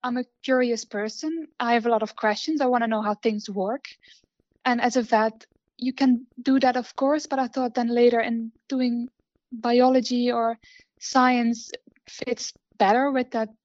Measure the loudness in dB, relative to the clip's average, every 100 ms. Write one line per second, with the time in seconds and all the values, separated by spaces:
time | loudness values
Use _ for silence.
0 | -2 -4 -6 _ 0 2 2 -2 -6 -6
1 | -6 -6 -8 -8 -10 -6 0 2 2 0
2 | -2 -2 -2 -2 -4 0 0 0 0 -2
3 | -2 -2 -2 -2 -6 -6 -4 -6 -10 -20
4 | _ _ _ _ _ _ -4 0 0 -2
5 | 2 2 0 -4 -20 _ _ -8 -8 0
6 | 2 2 -2 -8 0 2 2 0 -8 -2
7 | 0 0 -2 -4 -2 -4 -4 -2 0 4
8 | 4 4 -2 -4 -6 _ _ -2 -2 -2
9 | -6 _ _ _ _ -6 2 4 6 4
10 | 2 -2 0 0 -2 -4 _ -20 _ _
11 | -2 2 4 2 0 -2 -10 -20 _ _
12 | -20 -12 -8 -6 -8 _ _ _ 2 4
13 | 2 -2 -2 -4 -6 _